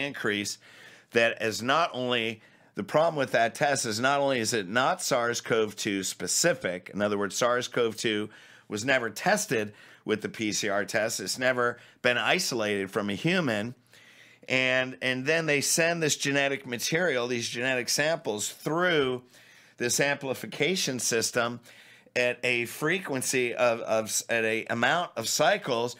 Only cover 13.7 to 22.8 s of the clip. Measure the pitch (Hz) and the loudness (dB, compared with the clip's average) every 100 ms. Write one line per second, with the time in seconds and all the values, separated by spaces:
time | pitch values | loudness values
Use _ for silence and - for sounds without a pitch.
13.7 | - _ - - - - - - 131 131 | -10 _ -20 -20 -20 -20 -20 -2 0 2
14.7 | 131 127 - 127 127 135 165 160 143 - | 2 0 -2 -2 0 0 0 2 2 2
15.7 | - 165 170 151 - 143 139 139 135 131 | 2 2 2 0 0 0 2 0 -2 -6
16.7 | 120 - 160 175 127 123 120 110 120 131 | -6 -2 0 2 0 0 -2 -4 -2 0
17.7 | 127 117 - 151 160 135 104 - - 156 | 0 0 0 0 0 -2 -4 -6 -6 -2
18.7 | 160 180 156 131 127 - - - - - | 0 2 4 2 -2 -8 -20 -20 -20 -20
19.7 | - 120 - 143 139 135 120 110 - 147 | -4 -2 2 0 0 -4 -6 -6 -2 0
20.7 | 185 - 123 - 113 - 123 117 120 - | 0 -2 -2 0 0 0 0 -2 -4 -14
21.7 | - - - - 123 123 117 123 120 113 | -20 -20 -20 -4 0 0 0 0 0 -2
22.7 | - | -2